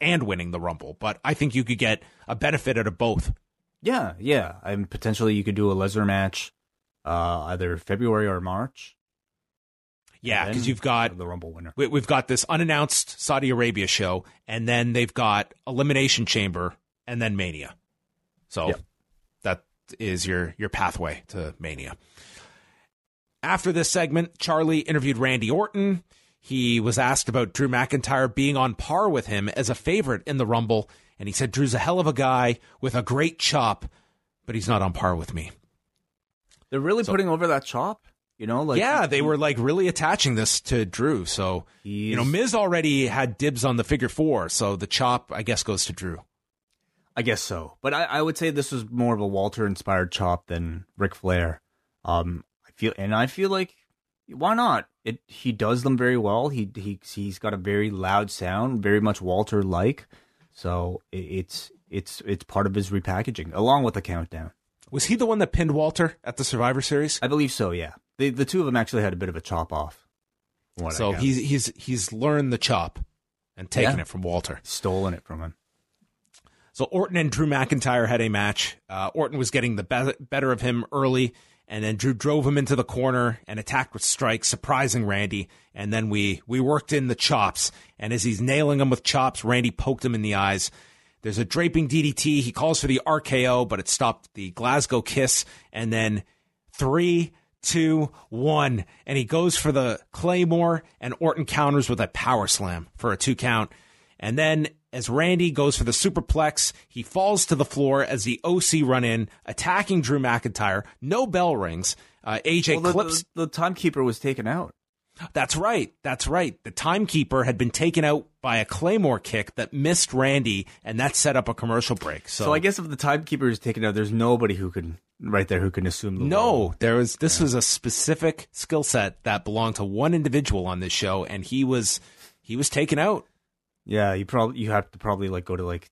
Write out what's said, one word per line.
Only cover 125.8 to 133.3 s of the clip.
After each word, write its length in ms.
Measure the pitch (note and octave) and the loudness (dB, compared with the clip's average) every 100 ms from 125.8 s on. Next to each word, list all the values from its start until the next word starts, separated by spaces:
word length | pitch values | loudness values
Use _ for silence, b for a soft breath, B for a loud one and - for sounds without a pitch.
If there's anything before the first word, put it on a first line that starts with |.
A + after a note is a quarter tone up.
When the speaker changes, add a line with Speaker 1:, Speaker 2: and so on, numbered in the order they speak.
| F#2 | -2
Speaker 2:
assume 280 | - G#2 F#2 | -2 -4 -2
the 80 | |
Speaker 1:
No, 120 | C3+ F#3 | 0 2
Speaker 2:
role. 380 | A#3+ D3+ F#2+ F2 | 4 4 2 0
Speaker 1:
there 160 | A2+ | 2
was, 220 | A#2 A#2+ - | 2 2 0
this 220 | D#3+ - | 0 2
Speaker 2:
Yeah. 40 | |
Speaker 1:
was 100 | D#3 | 2
a 80 | B2 | 2
specific 840 | A2 - A#2+ - - D#3 D#3+ D#3 - | 2 0 -2 -2 0 0 0 -2 -8
skill 320 | - - D#3+ | -12 -2 -2
set 400 | C#3+ B2 G2 - | 2 0 0 -2
that 200 | - G#2 | -2 -2
belonged 300 | F2+ G#2+ A2+ G#2+ | -2 0 0 -2
to 80 | |
one 300 | G2+ G2+ D3 | -4 0 2
individual 540 | E3+ D3 C#3 C#3 G2 F2+ | 2 2 0 0 0 -2
on 100 | F2+ | -4
this 140 | F2+ | -4
show, 320 | - G2+ F#2+ | -2 0 -2
and 200 | F2+ G2 | -4 -8
he 200 | F2+ C3 | -4 0
was, 340 | C3+ B2+ G#2 - B B B B | 2 2 0 -4 B B B B
he 140 | - | -8
was 160 | A#2 C#3+ | -4 0
taken 300 | - D3+ D3 | 0 2 2
out. 260 | F3+ G#3 - | 2 0 -4